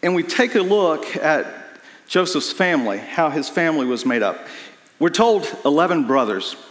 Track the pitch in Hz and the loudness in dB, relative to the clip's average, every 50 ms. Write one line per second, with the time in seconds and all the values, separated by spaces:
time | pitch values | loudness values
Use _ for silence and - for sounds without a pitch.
0 | - 180 180 175 165 - - - 254 240 - 233 185 185 202 208 196 165 156 147 | 0 0 0 0 0 -2 0 0 0 2 2 0 2 4 2 4 4 2 2 0
1 | - - - 196 - 156 156 139 - - - - - - - - - - - - | -4 -6 -6 -2 0 2 2 2 0 -4 -10 -16 -20 -20 -20 -20 -20 -20 -20 -20
2 | _ - - 180 185 175 180 151 131 - - - 185 180 175 147 123 110 98 101 | _ -2 0 0 0 2 0 -4 -4 -4 -2 0 0 2 2 0 0 0 -2 -4
3 | 104 - - - - 156 139 156 147 - - 190 170 165 160 151 131 123 127 117 | -6 -8 -2 -2 0 0 0 -2 -4 -4 -2 -2 0 0 0 0 0 0 -2 -2
4 | - 131 123 120 107 98 87 - - - - - - - - _ _ - _ _ | 0 0 0 2 0 0 -2 -4 -10 -16 -18 -18 -18 -20 -20 _ _ -20 _ _
5 | 156 170 170 - 226 233 226 202 - - - - - 135 143 151 165 180 180 165 | 0 0 2 4 4 4 4 2 0 -4 -10 -4 0 2 2 4 2 2 2 0
6 | 139 117 131 139 127 107 107 95 92 - - - - - | 0 2 2 2 2 2 -2 -4 -4 -8 -12 -14 -18 -20